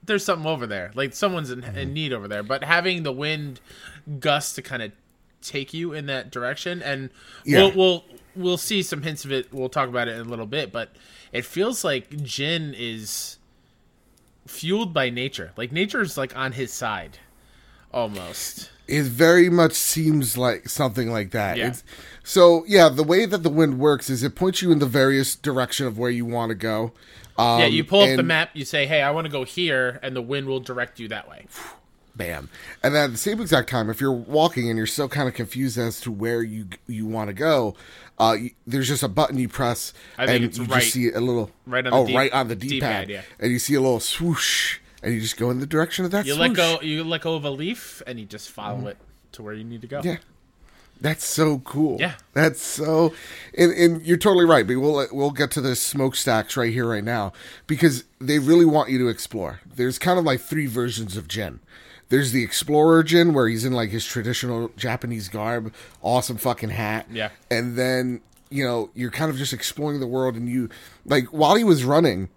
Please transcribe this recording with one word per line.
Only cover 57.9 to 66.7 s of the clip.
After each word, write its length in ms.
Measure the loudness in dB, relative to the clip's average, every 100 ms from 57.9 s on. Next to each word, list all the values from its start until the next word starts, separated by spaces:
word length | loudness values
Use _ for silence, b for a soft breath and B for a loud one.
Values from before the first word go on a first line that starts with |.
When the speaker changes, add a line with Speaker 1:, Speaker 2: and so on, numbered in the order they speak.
| 4 -8 _
Speaker 2:
they 200 | 0 0
really 260 | 6 8 8
want 240 | 6 2
you 80 | 2
to 80 | 0
explore. 520 | -2 -8 -6 -8 -8 -16 -4
There's 240 | -2 -2
kind 180 | 0 2
of, 80 | 2
like, 160 | 0
three 240 | -2 -4 -4
versions 500 | -2 -4 -4 -8 -10
of 100 | -8
Jin. 320 | -8 -8 -10 _ B B B B
There's 220 | 2 2
the 120 | 0
explorer 600 | -2 -4 0 4 8 6
Jin, 300 | 6 6 6
where 140 | 4 2
he's 180 | 2 -2
in, 80 |
like, 160 | -2 -2
his 140 | -4 -6
traditional 640 | -6 -4 -4 -4 -4 -6 -6
Japanese 500 | -6 -4 -6 -8 -8
garb, 440 | -6 -4 -4 -6 B B B
awesome 360 | 0 0 0 -4
fucking 320 | -2 -2 -4